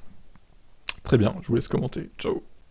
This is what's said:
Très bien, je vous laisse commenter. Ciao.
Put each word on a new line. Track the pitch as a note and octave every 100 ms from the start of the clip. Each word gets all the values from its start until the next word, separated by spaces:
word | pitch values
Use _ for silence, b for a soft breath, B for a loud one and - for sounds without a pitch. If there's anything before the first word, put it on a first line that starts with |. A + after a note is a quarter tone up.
| b - - - - - - - - -
Très | - B2
bien, | G2+ -
je | -
vous | A#2+
laisse | -
commenter. | B2 C3 - - -
Ciao. | - - - - -